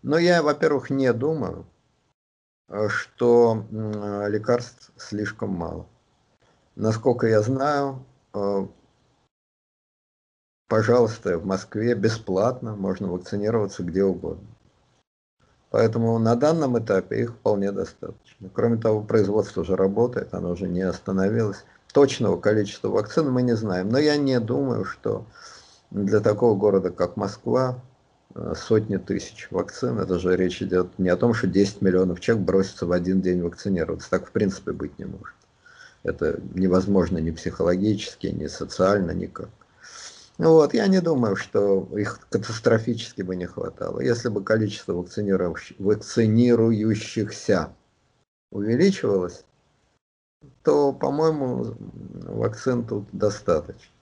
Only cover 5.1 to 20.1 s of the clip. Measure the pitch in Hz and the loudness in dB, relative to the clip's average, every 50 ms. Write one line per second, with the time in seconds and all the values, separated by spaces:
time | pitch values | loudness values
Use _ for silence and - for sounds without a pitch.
5.1 | 104 104 107 101 - - 110 101 95 87 85 82 80 82 87 - _ _ _ _ | -6 -6 -6 -6 -6 -8 -8 -6 -6 -6 -6 -8 -8 -12 -14 -16 _ _ _ _
6.1 | _ _ _ _ _ _ _ _ _ _ _ _ _ - 104 110 110 110 - 131 | _ _ _ _ _ _ _ _ _ _ _ _ _ -2 -2 -2 -2 2 0 0
7.1 | 120 120 127 113 110 107 107 113 135 131 135 147 147 143 139 139 131 131 131 _ | 2 2 2 4 4 4 4 2 0 0 0 0 0 0 -2 -4 -6 -10 -16 _
8.1 | _ _ _ _ - 104 101 101 101 98 95 - - _ _ _ _ _ _ _ | _ _ _ _ -6 -4 -4 -2 -2 -2 -4 -6 -12 _ _ _ _ _ _ _
9.1 | _ _ _ _ _ _ _ _ _ _ _ _ _ _ _ _ _ _ _ _ | _ _ _ _ _ _ _ _ _ _ _ _ _ _ _ _ _ _ _ _
10.1 | _ _ _ _ _ _ _ _ _ _ _ _ 113 110 110 120 117 123 120 110 | _ _ _ _ _ _ _ _ _ _ _ _ 2 2 4 6 6 6 4 4
11.1 | 110 - - 98 87 82 92 95 95 95 - - - 107 110 120 120 - - 113 | 0 -4 -4 -2 -2 -2 -2 -2 -2 -4 -4 -6 -6 -2 0 0 0 2 0 0
12.1 | 110 - - - 92 92 104 123 127 127 - 113 107 101 95 98 95 - 104 92 | 0 -2 -6 -2 0 0 0 0 0 -4 -10 -10 -8 -6 -4 -4 -4 -4 -4 -6
13.1 | 87 92 90 - 107 101 101 107 117 113 104 98 - - 92 85 82 95 98 98 | -6 -6 -6 -6 -6 -4 -2 0 0 0 -2 -2 -6 -8 -8 -2 0 2 2 2
14.1 | 92 87 - 80 80 - - - - _ _ _ _ _ _ _ _ _ _ _ | 0 -2 -6 -10 -10 -10 -14 -20 -20 _ _ _ _ _ _ _ _ _ _ _
15.1 | _ _ _ _ _ _ _ _ _ _ _ _ - 107 113 110 113 120 113 113 | _ _ _ _ _ _ _ _ _ _ _ _ 2 2 2 2 2 2 0 2
16.1 | 117 113 110 110 120 120 139 151 160 170 151 131 120 117 113 110 101 95 - - | 2 2 4 4 4 4 4 2 2 2 0 0 0 -2 0 2 0 0 0 -2
17.1 | - 113 120 117 117 - _ 107 107 101 98 101 98 95 92 87 - _ - - | -4 -4 -4 -4 -6 -4 _ -2 0 0 -2 -2 -2 -4 -8 -8 -10 _ -14 -14
18.1 | - _ _ _ _ _ 101 92 - - 113 117 117 113 113 113 110 107 104 104 | -14 _ _ _ _ _ -20 -8 -4 0 0 0 0 0 0 0 0 0 -2 0
19.1 | - 113 101 95 101 107 104 - - 95 80 90 92 92 95 98 101 113 120 123 | 2 2 2 4 2 0 0 0 -4 -6 -2 -2 2 2 2 2 2 2 0 0